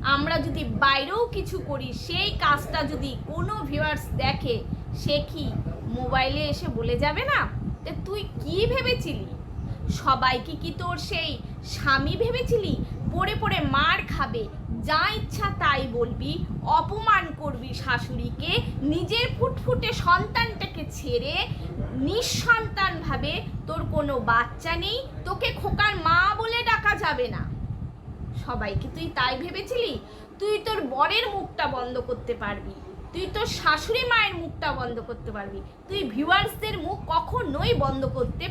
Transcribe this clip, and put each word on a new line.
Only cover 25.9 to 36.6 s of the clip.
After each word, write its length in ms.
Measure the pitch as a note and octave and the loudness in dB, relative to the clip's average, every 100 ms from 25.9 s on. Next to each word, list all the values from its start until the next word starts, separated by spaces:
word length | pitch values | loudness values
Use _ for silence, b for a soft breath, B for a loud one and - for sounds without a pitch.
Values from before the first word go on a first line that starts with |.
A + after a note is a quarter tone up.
| G4 | 4
মা 400 | D#4+ E4+ F#4+ G#4+ | 4 6 6 4
বলে 260 | A4+ A#4 | 0 0
ডাকা 320 | A4+ A4 G#4 G4+ | 2 4 4 2
যাবে 320 | F4 B3+ A#3+ | 0 0 0
না। 220 | - - - - - - - - - - - - | -2 -4 -4 -6 -6 -8 -10 -14 -10 -8 -6 -4
সবাইকে 420 | A#3+ G#3 G3 C4+ D#4 | -2 0 -2 -4 -6
তুই 140 | E4 C#4+ | -4 0
তাই 220 | B3+ C4 | 0 0
ভেবেছিলি? 640 | E4+ F4+ G#4 B4 A4+ B3 B B B - | -4 -6 -4 0 0 -2 B B B -4
তুই 200 | G4+ G#4+ | 0 0
তোর 220 | A4 A4 | 0 -2
বরের 480 | C#4 C4 D#4 G#4 A4+ | -2 2 4 4 2
মুখটা 380 | G4 D4+ - D4 | -2 -4 -2 -2
বন্ধ 300 | B3+ B3 B3+ | 0 -2 -4
করতে 340 | B3 A#3+ - | -4 -4 -4
পারবি, 380 | A3+ G#3 G3+ - G3 - - - | -4 -4 -4 -6 -10 -14 -14 -10
তুই 140 | F4 F#4+ | -6 -4
তোর 120 | G#4 A4+ | 0 0
শাশুড়ি 580 | - - G4+ - A#4 | 2 2 2 2 0
মায়ের 320 | B4 A#4 G#4 F4+ | 4 4 4 0
মুখটা 360 | E4 - D#4 | -6 -4 -2
বন্ধ 280 | C4 A#3+ A#3 A3+ | -2 -2 -6 -6
করতে 240 | A3+ A3 | -8 -8
পারবি, 300 | G#3 G3+ G3+ - B - | -8 -8 -8 -12 B -4
তুই 160 | G4 | -2
ভিউয়ার্সদের 760 | C#4+ G#3+ D4+ F#4+ G4+ - | -2 0 6 6 4 0